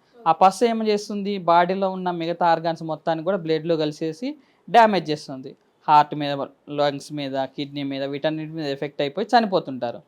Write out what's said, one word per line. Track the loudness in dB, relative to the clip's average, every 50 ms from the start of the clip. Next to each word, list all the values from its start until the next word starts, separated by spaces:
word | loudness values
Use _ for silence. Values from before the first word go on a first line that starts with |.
| _ _ _ -4 0
ఆ | 0
పస్ | 4 6 6 4 4 4 0
ఏం | 0 2 0 0
చేస్తుంది, | 0 0 0 -2 -4 -6 -6 -4 -4 -4 -2
బాడీలో | 2 4 4 4 4 4 2 0 -2 -2
ఉన్న | -2 -2 -4 -4
మిగతా | -4 -4 -4 -4 -2 2 2
ఆర్గాన్స్ | 2 2 2 0 -2 -4 -4
మొత్తాన్ని | -6 -8 -8 -6 -4 -4 -2 -2 -2
కూడా | -2 -2
బ్లడ్లో | -2 0 -2 -2 -2 0 -2 -2
కలిసేసి | 0 -2 -2 -4 -4 -6 -6 -6 -6 -8 -10 -10 -10 _ _ _ _ _ 4
డ్యామేజ్ | 6 6 8 6 6 2 -2 -2
చేస్తుంది. | -6 -6 -8 -12 -14 -14 -14 -18 -20 _ _ _ _ _ _ 6
హార్ట్ | 6 6 6 4 0
మీద, | -4 -2 -2 -2 -4 -6 -8 _ _ _ -6
లంగ్స్ | -2 0 0 0 0 -2 -8 -10
మీద, | -8 -8 -6 -4 -4 -4 -4
కిడ్నీ | -4 _ -10 -10 -8 -8 -8
మీద, | -6 -6 -6 -6 -6
వీటన్నిటి | -6 -6 -4 -4 -4 -4 -4 -8 -8
మీద | -8 -6 -6
ఎఫెక్ట్ | -6 -4 -4 -6 -6 -4 -4
అయిపోయి | -4 -4 -4 -6 -2
చనిపోతుంటారు. | 2 2 2 2 2 0 -2 -2 -4 -8 -8 -8 -8 -8 -10 -16